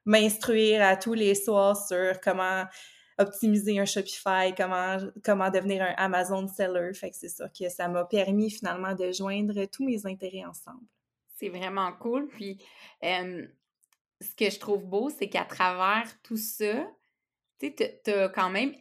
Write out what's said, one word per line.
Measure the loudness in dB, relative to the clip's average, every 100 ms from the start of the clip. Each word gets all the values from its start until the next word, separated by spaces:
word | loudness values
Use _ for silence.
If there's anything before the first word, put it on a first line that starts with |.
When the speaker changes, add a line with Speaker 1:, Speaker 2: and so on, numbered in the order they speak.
Speaker 1:
m'instruire | 4 6 6 2 2 4 6 6
à | 6 6
tous | 2
les | 2 4
soirs | 2 2 4 4 4
sur | 0 0 0 0
comment | 0 0 0 -2 -4 -10 -20 -20 _ 0
optimiser | 0 2 2 4 2 0
un | 0
Shopify, | -2 -4 -4 0 2 2
comment, | 0 0 0 -2 -4 -6 -4
comment | 0 2 2
devenir | 2 0 0
un | 0 0
Amazon | 0 2 0 -2 -4
seller. | -2 0 0 -2
Fait | -6 -10
que | -10
c'est | -14
ça | -12 -12 -8
que | -6
ça | -4 -2
m'a | -2
permis | 0 2 2 2 2
finalement | -2 -6 -4 -4
de | -2 -2
joindre | -2 -4 -2 -2 -2
tous | -4 -4 -2
mes | -2
intérêts | -4 -8 -10 -10
ensemble. | -12 -16 -18 -20 -20 _ _ _ _ -12
Speaker 2:
C'est | -10
vraiment | -6 -4 -2 -2 -4
cool. | -2 -2 -2
Puis, | -8 -12 -12 -16 -20 -20 -6
euh, | -2 -2 -4 -8 -12 _ _ _ _ _ _ -20
ce | -14 -2
que | -2
je | -2
trouve | -2 -4
beau, | -2 -2 -2
c'est | -4 -4
qu'à | -2 -2
travers | 0 0 2 2 2 -2 -10
tout | -8 -6
ça, | -6 -4 -2 -2 -4 -12 _ _ _ _ _ _
tu | -6
sais, | -2 -4 -4
t'as, | -2
t'as | 2 2
quand | 0 0
même | 0 -2 0